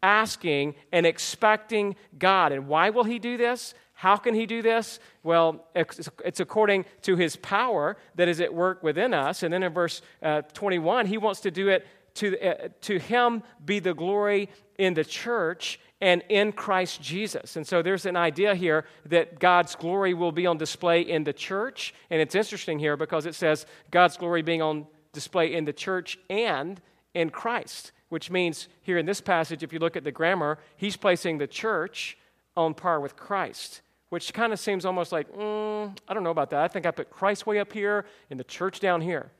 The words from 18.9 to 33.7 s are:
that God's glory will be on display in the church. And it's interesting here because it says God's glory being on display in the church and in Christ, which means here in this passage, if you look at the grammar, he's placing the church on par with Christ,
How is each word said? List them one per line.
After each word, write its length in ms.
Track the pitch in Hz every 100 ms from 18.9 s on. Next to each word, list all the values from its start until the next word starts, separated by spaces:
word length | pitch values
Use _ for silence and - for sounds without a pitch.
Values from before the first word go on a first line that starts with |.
| - 151
that 340 | 170 165 170
God's 360 | 180 180 170 -
glory 400 | 165 190 190 175
will 160 | 175
be 160 | 160 180
on 100 | 160
display 440 | 156 - 180 170
in 220 | 175 160
the 80 | 147
church. 640 | 139 - 196 240 - - - _
And 100 | 160
it's 140 | 156
interesting 460 | 208 202 190 - 156
here 180 | 151 147
because 300 | 156 165 156
it 80 | 156
says 320 | 170 151 - - _
God's 260 | 175 180 -
glory 240 | 175 170
being 220 | 160 165
on 240 | 156 151 151 _ _
display 400 | - - 185 165
in 120 | 165 151
the 80 |
church 440 | 147 - 185 175 - _
and 540 | 196 233 147 156 185 _ _ _
in 160 | 175 165
Christ, 640 | - - 240 - - - _ _
which 220 | 165 -
means 360 | 180 175 156 - _
here 160 | - 175
in 80 | 160
this 160 | 202
passage, 400 | - 175 160 160
if 100 | 160
you 60 | 165
look 180 | 175 185
at 80 |
the 80 | 143
grammar, 460 | 127 165 190 147 151 - _
he's 220 | 202 190
placing 400 | 208 175 180 156
the 80 | 143
church 720 | - 220 196 175 - - - _ _ _ -
on 160 | 165
par 260 | 156 185 160
with 160 | 139 -
Christ, 680 | - 202 160 - -